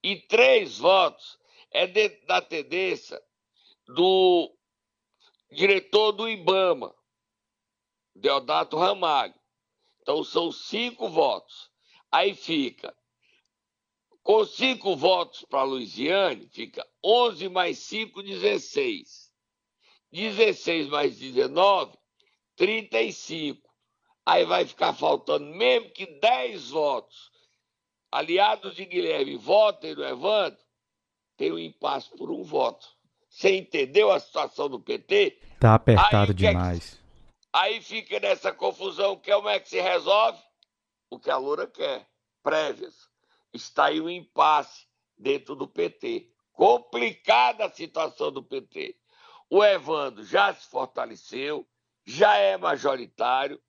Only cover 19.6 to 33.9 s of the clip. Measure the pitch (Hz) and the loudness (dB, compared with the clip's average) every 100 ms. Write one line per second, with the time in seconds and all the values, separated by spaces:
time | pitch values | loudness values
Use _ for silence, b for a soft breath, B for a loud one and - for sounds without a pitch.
19.6 | _ _ _ _ _ 160 220 202 220 180 | _ _ _ _ _ -8 -6 2 2 2
20.6 | - 165 143 147 - 104 131 127 131 151 | -2 -2 -2 -2 -2 -4 -6 -2 0 2
21.6 | 196 190 135 _ _ _ _ _ _ - | 4 2 -2 _ _ _ _ _ _ -2
22.6 | 190 226 202 226 226 170 - 160 151 135 | 0 0 -2 -2 -2 -6 -12 -8 -8 -8
23.6 | _ _ _ _ _ _ - 175 170 180 | _ _ _ _ _ _ 0 2 2 0
24.6 | 180 - 170 151 156 147 - 151 147 170 | -2 -2 -4 0 -2 0 0 -2 -4 -2
25.6 | 247 247 208 - 185 147 214 254 247 196 | 2 2 -2 -16 -16 -2 0 2 -2 -8
26.6 | 123 151 147 123 - - - _ _ _ | -6 -2 -2 -2 -8 -20 -20 _ _ _
27.6 | _ _ _ _ _ 135 160 175 208 214 | _ _ _ _ _ -6 0 2 2 0
28.6 | 190 175 185 175 170 156 139 135 120 202 | -8 -14 -8 -4 -2 -2 -4 -6 2 4
29.6 | 214 - 160 147 139 123 175 214 170 - | 4 0 -12 -8 -8 -4 0 0 -2 -6
30.6 | _ _ _ _ _ _ _ _ 160 165 | _ _ _ _ _ _ _ _ -4 -4
31.6 | 160 _ 143 139 - - - 170 170 151 | -12 _ -4 -4 -8 -14 -10 -10 -4 -2
32.6 | 120 - - _ _ _ _ - 190 190 | -2 -4 -20 _ _ _ _ 0 0 0
33.6 | 175 160 131 | -4 -4 -4